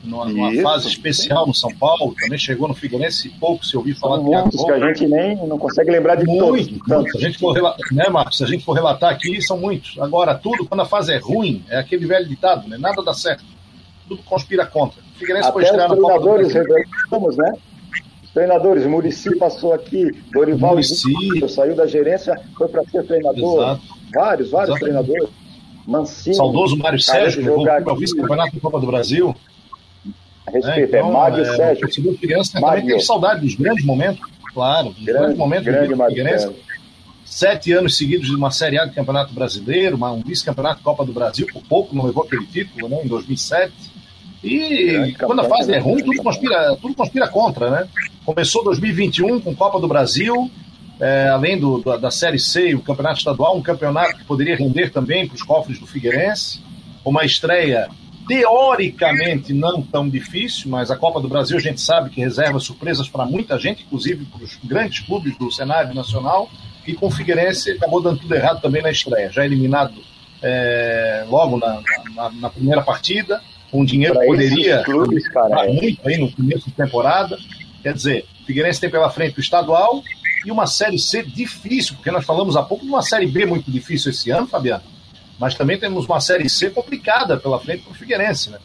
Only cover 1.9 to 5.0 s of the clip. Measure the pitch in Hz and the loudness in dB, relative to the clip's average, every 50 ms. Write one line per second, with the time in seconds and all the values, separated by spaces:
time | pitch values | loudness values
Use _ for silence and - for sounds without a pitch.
1.9 | 165 175 156 143 - - 196 - 143 143 - - 131 117 143 151 139 - - 131 | 2 2 0 -4 -4 -4 -4 -4 -2 -4 -2 -4 -2 -2 -2 -4 -4 -6 -6 -6
2.9 | 120 123 151 165 - - - 127 - - 160 170 175 170 - - 143 123 113 139 | -4 -2 -2 -2 -2 -4 -6 -8 -8 -2 0 0 0 0 -4 -4 -4 -2 -2 -2
3.9 | 139 - - 135 135 156 147 143 156 185 185 196 - - 151 - 143 131 135 156 | -4 -2 0 0 0 2 2 4 4 4 4 2 2 2 2 2 2 2 2 0
4.9 | 156 151 | 2 2